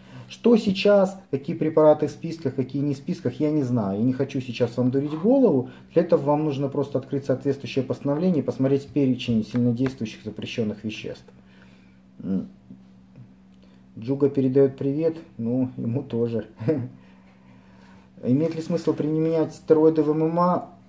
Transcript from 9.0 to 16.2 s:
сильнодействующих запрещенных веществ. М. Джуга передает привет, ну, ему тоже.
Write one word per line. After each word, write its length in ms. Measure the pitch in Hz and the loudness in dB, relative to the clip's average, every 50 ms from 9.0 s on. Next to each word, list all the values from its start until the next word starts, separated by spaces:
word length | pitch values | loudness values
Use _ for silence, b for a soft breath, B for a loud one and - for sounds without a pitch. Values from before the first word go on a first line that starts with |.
| 139 131 123 123 - 123 117 110 107 | 2 2 0 0 -2 0 0 0 0
сильнодействующих 760 | - - 123 120 123 117 117 131 131 131 - 117 110 - - | 0 0 0 2 2 2 0 -2 -2 -2 -6 -8 -10 -10 -12
запрещенных 640 | - 107 - - 117 117 - 123 110 104 101 - - | -12 -12 -10 -10 -10 -8 -4 -4 -4 -4 -4 -6 -8
веществ. 400 | 107 - - - - - - - - - b b b b b b b b b b b b b b _ _ - | -10 -10 -8 -10 -12 -12 -14 -18 -20 -20 b b b b b b b b b b b b b b _ _ -12
М. 260 | - 90 95 90 - - - - _ - - - - - - - - _ _ - - - - - _ - - - b b b b b b - - | -6 -4 -4 -4 -4 -8 -14 -20 _ -20 -20 -20 -20 -20 -20 -20 -20 _ _ -20 -20 -20 -20 -20 _ -20 -20 -20 b b b b b b -16 -10
Джуга 300 | 110 123 139 139 143 135 | -6 -4 0 2 0 2
передает 480 | 139 139 131 131 131 139 139 131 135 | 2 2 0 4 4 4 4 4 2
привет, 400 | - 139 139 139 151 165 160 160 - - - - - | -2 -4 -4 -2 0 -2 -2 -2 -4 -12 -16 -10 -6
ну, 320 | 113 117 123 131 127 127 - 127 | -4 -2 0 -2 -2 -2 -4 -6
ему 240 | 123 120 117 139 | -6 -4 -4 -4
тоже. 460 | 139 - 120 113 | -6 -4 -2 -2